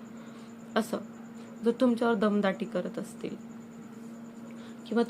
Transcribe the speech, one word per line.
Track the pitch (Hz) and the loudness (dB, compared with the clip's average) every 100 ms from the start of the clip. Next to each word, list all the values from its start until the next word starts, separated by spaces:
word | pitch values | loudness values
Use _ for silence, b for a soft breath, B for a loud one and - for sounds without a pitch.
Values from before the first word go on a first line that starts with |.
| B B B B B B - 226 | B B B B B B -2 0
असं | 220 - - - - B B - | 2 -2 -4 -10 -12 B B 0
जर | 226 233 | 2 6
तुमच्यावर | 254 233 233 | 6 6 6
दमदाटी | 220 208 208 196 190 | 6 6 6 4 4
करत | 190 185 185 - | 0 -2 -2 -4
असतील | - - - - - - - - - - - - - - - B B B - | -6 -6 -6 -6 -10 -12 -14 -14 -14 -14 -12 -12 -14 -14 -12 B B B 0
किंवा | 226 | 2